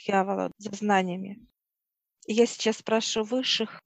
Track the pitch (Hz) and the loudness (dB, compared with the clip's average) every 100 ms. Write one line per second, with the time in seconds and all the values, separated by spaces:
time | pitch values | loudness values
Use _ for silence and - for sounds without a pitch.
0 | - 196 190 196 180 - 208 202 208 196 | -2 0 2 0 -4 -6 -12 -4 2 2
1 | 185 180 190 220 233 _ _ _ _ _ | 2 -4 -10 -14 -20 _ _ _ _ _
2 | _ _ - 220 233 - 220 220 - 220 | _ _ 0 4 4 2 -2 -2 0 0
3 | - 226 214 254 254 - 226 - | 0 -2 -2 -2 0 0 -2 -8